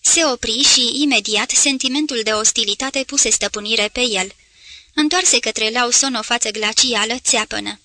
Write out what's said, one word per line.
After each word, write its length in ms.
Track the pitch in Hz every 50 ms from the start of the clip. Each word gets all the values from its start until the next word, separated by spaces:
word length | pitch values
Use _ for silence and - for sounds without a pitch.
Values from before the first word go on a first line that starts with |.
Se 240 | _ - - 320 330
opri 380 | 294 247 240 - - 220 233 285 - -
și, 280 | - 247 233 - 262
imediat, 500 | 294 294 262 220 202 208 214 208 220 -
sentimentul 720 | - - - 294 269 262 - 262 254 285 302 294 269 233 220
de 80 | 214
ostilitate 720 | 220 214 220 220 - - 226 202 202 - 262 269 - 277 262
puse 260 | - 277 277 - 233
stăpânire 600 | 220 - 214 202 - 208 208 208 220 226 208 214 _
pe 80 | 254
el. 300 | 247 247 214 190 185 196 - _ - _ _ _ - - - - - _ _
Întoarse 460 | - 302 302 320 359 370 - - 240
către 300 | - 220 214 - 220 220
Lawson 440 | 226 247 247 240 240 - - 269 254
o 80 | 220
față 280 | 220 - 233 240 - 220
glacială, 720 | 208 220 214 208 220 - - 254 240 208 208 220 233 254
țeapănă. 600 | - - - 226 214 - - 208 208 208 208 - _